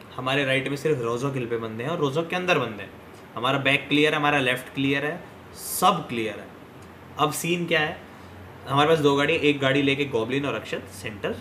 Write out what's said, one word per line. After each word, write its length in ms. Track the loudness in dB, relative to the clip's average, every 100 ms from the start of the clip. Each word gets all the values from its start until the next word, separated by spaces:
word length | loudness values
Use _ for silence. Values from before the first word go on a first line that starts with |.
| -16 -6
हमारे 280 | 0 0
right 240 | 2 0 0
में 80 | -2
सिर्फ 240 | 0 0
रोजो 280 | 0 -2 -2
किल 160 | -2 -4
पे 100 | -4
बंदे 280 | -4 -6
हैं 60 | -4
और 80 | 0
रोजो 240 | 0 0
के 140 | -2 -2
अंदर 220 | 2 2
बंदे 240 | 2 -4
हैं। 80 | -12 -14 -18 -20 -14
हमारा 240 | -4 0 2
back 280 | 2 2 2
क्लियर 240 | 4 4
है, 60 | 4
हमारा 200 | 4 4
left 340 | 2 0 -4
clear 300 | -2 0 0
है, 160 | -2 -6 -10 -18 -20
सब 520 | -14 -8 2 4 2 -2
clear 300 | -4 -4 -6
है। 60 | -12 -18 -20 -20 -20 -20 -16 -2
अब 140 | 0
scene 340 | 0 0 0 2
क्या 140 | 2
है, 160 | 2 -4 -14 -20 -18 -18 -18 -16 0
हमारे 200 | 4 6
पास 100 | 6
दो 160 | 6 4
गाड़ी, 180 | 4
एक 260 | 4 4 4
गाड़ी 220 | 2 4
लेके 220 | 2 2
Goblin 420 | 0 -2 0 -2 -2
और 80 |
अक्षत 340 | -4 -6 -8 -8
center 440 | -12 -12 -6 -6 -6